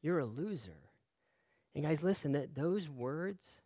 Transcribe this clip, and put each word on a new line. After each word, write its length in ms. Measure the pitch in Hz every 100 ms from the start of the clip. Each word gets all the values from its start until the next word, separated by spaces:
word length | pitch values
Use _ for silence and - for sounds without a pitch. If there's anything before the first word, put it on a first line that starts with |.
You're 200 | 151 175
a 60 | 123
loser." 540 | 117 196 185 98 78 69 _ _ _ _ _ _ _ _
And 100 | -
guys, 180 | 151 156
listen, 300 | 175 190 143
that 220 | 147 135
those 340 | 139 160 196 160
words 720 | 131 123 151 185 196 - -